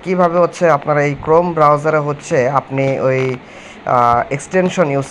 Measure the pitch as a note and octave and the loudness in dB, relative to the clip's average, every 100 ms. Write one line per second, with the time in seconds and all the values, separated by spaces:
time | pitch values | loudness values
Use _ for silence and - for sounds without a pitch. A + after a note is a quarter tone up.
0 | F3 F#3 F3 F3 E3+ - E3+ C#3+ D3+ D3 | -4 0 0 2 0 0 0 2 0 0
1 | D3 C#3 - E3 F3 D#3 D3 D3 D#3 D#3 | 0 -2 2 2 2 2 2 2 0 -2
2 | D3 C#3+ - D#3 B2 C#3 - C3+ C3+ C3+ | -2 -6 -2 0 0 0 -2 -2 -2 0
3 | C3 C3 C3 B2+ - - - - - B2 | 0 0 -2 -6 -12 -20 -20 -10 0 2
4 | A#2+ A#2+ - C#3 - F#3 F#3 F#3 D3 C#3 | 4 2 0 -6 -4 -2 0 0 0 -2
5 | C3+ | -4